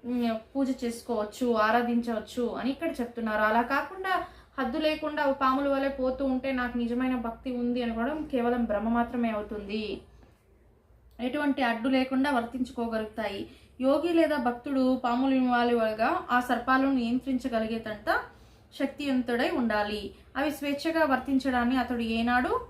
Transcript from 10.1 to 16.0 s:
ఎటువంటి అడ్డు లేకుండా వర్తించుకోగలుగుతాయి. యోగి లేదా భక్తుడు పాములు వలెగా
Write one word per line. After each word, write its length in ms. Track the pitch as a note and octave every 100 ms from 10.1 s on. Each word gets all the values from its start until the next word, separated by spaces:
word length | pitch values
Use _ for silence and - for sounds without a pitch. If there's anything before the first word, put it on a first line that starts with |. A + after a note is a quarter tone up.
| - - _ _ _ _ _ _ - - -
ఎటువంటి 400 | B3 D4 C#4+ C4+
అడ్డు 260 | A#3+ A3 B3+
లేకుండా 420 | C4 C4 C4 C#4
వర్తించుకోగలుగుతాయి. 1160 | C4 A#3 B3+ B3+ - A3+ A3 G#3+ - G3+ G3 - - - -
యోగి 320 | C4 D4 E4+
లేదా 240 | E4 D#4 D4
భక్తుడు 640 | A#3+ A#3+ D4 C4+ B3+ C4
పాములు 320 | B3 A#3+ C4+ C4
వలెగా 920 | B3+ A#3+ A#3+ A#3+ A3 A3